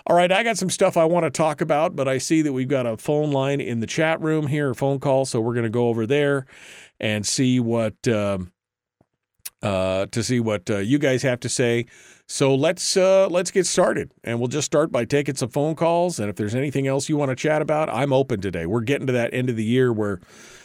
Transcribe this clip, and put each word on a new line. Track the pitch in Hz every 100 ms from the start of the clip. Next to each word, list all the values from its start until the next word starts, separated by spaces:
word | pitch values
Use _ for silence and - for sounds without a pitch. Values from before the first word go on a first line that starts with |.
| -
All |
right, | 175 180
I | 190
got | 233 214
some | 185
stuff | - 185 170
I | 160
wanna | 170 160
talk | 139 156 147
about, | 160 147 175 143
but | 135
I | 131
see | - 160
that | 151
we've | 131 131
got | 135 120
a | 110
phone | - 147 151
line | 135 135 143
in | 120 117
the | 110
chat | - 160 160
room | 156 156 147
here, | 151 143
a |
phone | 127 139 139
call, | 143 131
so | 131 120
we're | 113
gonna | 120 117
go | 120 120
over | 113 110
there | 143 143 139 135 - - - - -
and | 110 107 98
see | - 127 127
what, | 113 117 110 - 123
um, | 107 101 98 85 _ _ _ _ _ _ _ _ _ - -
uh, | 107 95 95 95 98
to | 120
see | 110 123
what, | 110 104 -
uh, | 101
you | 101 143
guys | 143 127
have | 135 123
to | 123
say. | - 120 117 117 - - - -
So | - 139
let's, | 135 156 185 - 196
uh, | 185 190 190
let's | 175 185
get | 196 175
started, | - 202 - - _
and | - 117
we'll | 123
just | 143 -
start | 151 160
by | 123 113
taking | 143 139 135
some | 123
phone | 147 151
calls, | 156 165 170 180 170
and | 104
if | 101
there's | 104
anything | 123 147 139 135
else | 139 139
you | 147
wanna | 139
chat | 131 156 151
about, | 151 151 160
I'm | 113 143
open | 131 135 107
today. | 95 87 85
We're | 117
getting | 113 139 131
to |
that | 123 117
end | 127 127
of | 113
the |
year | 110 127 127
where | 107 104 95 - - - -